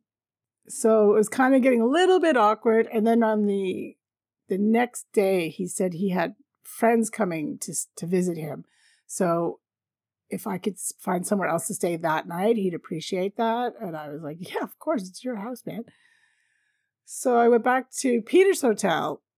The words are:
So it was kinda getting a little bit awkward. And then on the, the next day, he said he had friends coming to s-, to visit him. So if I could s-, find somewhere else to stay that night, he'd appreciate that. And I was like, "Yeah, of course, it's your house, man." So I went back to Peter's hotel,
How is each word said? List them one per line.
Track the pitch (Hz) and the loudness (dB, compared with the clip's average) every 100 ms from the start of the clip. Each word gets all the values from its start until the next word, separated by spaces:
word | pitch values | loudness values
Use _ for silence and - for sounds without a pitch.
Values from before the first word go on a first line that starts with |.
| _ _ _ _ _ _ - | _ _ _ _ _ _ -18
So | - 226 220 208 | -2 2 6 6
it | 208 | 4
was | 214 | 2
kinda | - 262 269 | 2 4 4
getting | 262 247 | 4 4
a | 226 | 2
little | 302 370 370 | 4 4 4
bit | 330 254 | 4 4
awkward. | 208 214 240 220 226 | 4 2 2 2 2
And | 233 220 | 0 2
then | 233 | 4
on | 220 214 208 | 2 2 0
the, | 202 190 - - - _ _ _ _ _ | 0 -2 -6 -10 -14 _ _ _ _ _
the | 190 | -2
next | 208 226 240 - - | 2 2 0 -6 -4
day, | - 190 190 165 | 0 2 2 -2
he | - 180 | -4 -8
said | - 185 | -4 -4
he | 165 196 | -2 -2
had | 180 170 - _ _ | -2 -2 -6 _ _
friends | - - 226 233 220 | -20 -2 2 2 0
coming | - 196 160 147 143 | -2 -4 -2 -6 -8
to | - | -8
s-, | 156 - - | -8 -10 -10
to | 170 | -2
visit | 180 180 170 | 0 0 -4
him. | 156 143 - _ _ _ _ | -6 -10 -14 _ _ _ _
So | - 185 170 170 - _ _ _ _ _ _ _ | -4 0 0 -2 -6 _ _ _ _ _ _ _
if | 196 - | -10 -8
I | 190 | -6
could | 214 | -6
s-, | 185 - - | -6 -10 -10
find | - 185 185 | -4 -4 -2
somewhere | 202 160 | -2 -2
else | 165 - | -4 -4
to | |
stay | 190 180 170 | -4 -4 -2
that | 165 156 170 | -2 -2 -4
night, | 170 202 233 | -2 0 0
he'd | 196 | -2
appreciate | 170 - 165 - 190 190 - | -4 -8 -10 -6 -4 -4 -4
that. | 226 226 240 - | -2 -2 -4 -8
And | 196 156 | -10 -10
I | 151 | -12
was | 147 | -12
like, | 170 165 | -12 -12
"Yeah, | 180 - | -10 -8
of | 269 - | -10 -8
course, | - 311 185 | -6 -4 -6
it's | - | -12
your | 247 233 | -10 -8
house, | 208 247 - | -10 -12 -12
man." | - 240 _ _ _ _ _ _ _ _ _ _ _ - | -12 -14 _ _ _ _ _ _ _ _ _ _ _ -18
So | - 262 240 | -6 0 4
I | 233 | 6
went | 240 | 4
back | 233 254 247 - | 2 0 -2 -4
to | 262 240 | -2 -2
Peter's | 214 359 392 370 | 2 4 4 4
hotel, | 269 208 196 156 - - _ | 0 0 0 0 -2 -6 _